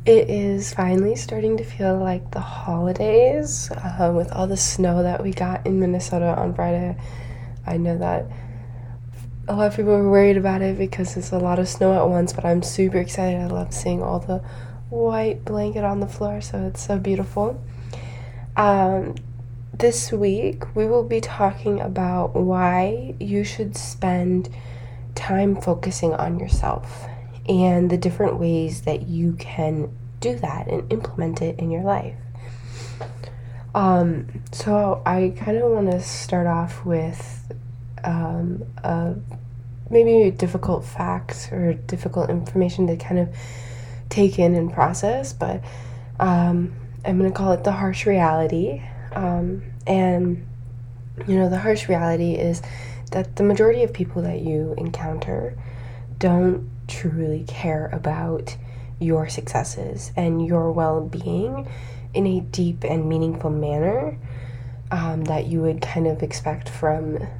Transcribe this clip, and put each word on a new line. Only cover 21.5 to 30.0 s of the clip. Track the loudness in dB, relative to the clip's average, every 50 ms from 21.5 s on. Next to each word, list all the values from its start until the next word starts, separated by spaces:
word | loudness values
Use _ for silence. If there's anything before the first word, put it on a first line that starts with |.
| 2 0 -2 0 0 0
about | -2 -2 -2 0 0 0 0 0 0 0 0
why | 2 2 2 2 4 2 4 4 2 2 2 0 -4 -6 -8 -8 -8
you | -4 -2 0 0 0
should | -2 -4 -6 -6 -6 -6
spend | -8 -8 -10 -8 -2 0 0 2 2 2 2 2 2 0 -2 -10 -12 -12 -12 -12 -12 -12 -12 -12 -12 -12 -10 -8
time | -8 -2 0 2 2 4 2 2 2
focusing | 0 -2 -2 0 0 -4 -2 0 0 0 0
on | 0 0 -2 -2 -2
yourself | 0 2 2 2 2 0 -2 -2 -6 -10 -12 -12 -12 -12 -12 -12 -12 -14 -14 -10 0 2
and | 4 6 6 6 6 4 4 4
the | 2
different | 2 2 0 2 2 2 2 2 2
ways | 2 2 2 2 0 -2 -4 -4 -2
that | -2 -2 -2 -2
you | -4 -2 2 2 2 0
can | 0 -6 -8 -4 -2 0 0 0 -2 -2 -4 -6 -10